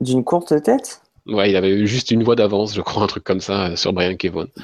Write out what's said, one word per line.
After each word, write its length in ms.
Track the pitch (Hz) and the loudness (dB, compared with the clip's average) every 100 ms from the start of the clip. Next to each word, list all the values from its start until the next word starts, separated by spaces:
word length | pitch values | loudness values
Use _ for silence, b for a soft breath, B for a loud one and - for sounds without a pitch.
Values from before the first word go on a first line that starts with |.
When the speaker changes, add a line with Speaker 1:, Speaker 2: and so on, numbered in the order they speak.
Speaker 1:
d'une 220 | 127 127 | 0 0
courte 380 | 120 175 170 151 | 0 -2 2 0
tête ? 400 | - 262 - - _ _ - | 2 0 -2 -16 _ _ -4
Speaker 2:
Ouais, 220 | 107 101 | 0 2
il 60 | 95 | 4
avait 120 | 95 | 2
eu 160 | 98 104 | 2 2
juste 220 | 123 - | 0 0
une 120 | 113 | 2
voix 120 | 113 117 | 4 4
d'avance, 380 | 104 101 104 | 2 2 -2
je 80 | 101 | -4
crois, 220 | - 104 | -4 -2
un 40 | 101 | -2
truc 160 | - - | -2 -4
comme 160 | 95 | -2
ça, 260 | 95 98 90 | -2 -2 -2
euh, 80 | 87 | -2
sur 160 | 95 | -2
Brian 220 | 92 90 92 | 0 0 -2
Kevogan. 340 | 90 85 - - | -4 -4 -8 -4